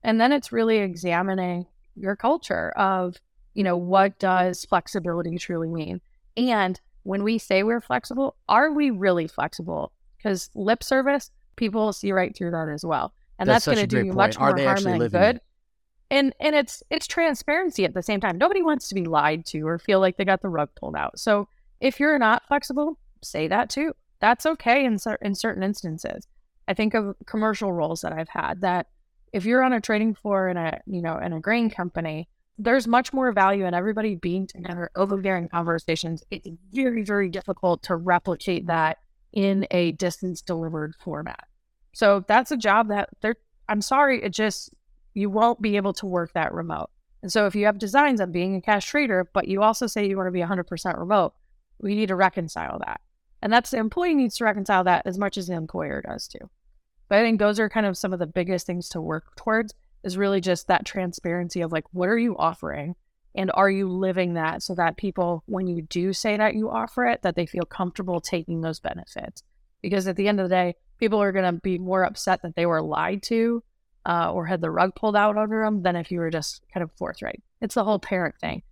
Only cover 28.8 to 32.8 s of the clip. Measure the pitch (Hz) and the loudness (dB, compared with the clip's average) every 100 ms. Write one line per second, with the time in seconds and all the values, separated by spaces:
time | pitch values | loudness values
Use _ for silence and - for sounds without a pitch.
28.8 | - _ _ _ _ - 190 254 262 240 | -4 _ _ _ _ -4 2 4 4 2
29.8 | - 214 220 208 214 196 185 180 165 - | 0 2 2 -2 0 0 2 0 -2 -6
30.8 | - 180 165 160 175 160 175 233 226 - | -6 -6 -4 -4 -4 -4 0 2 2 -2
31.8 | 175 - 165 156 170 _ _ - 214 262 | -6 -4 -6 -8 -12 _ _ -4 2 2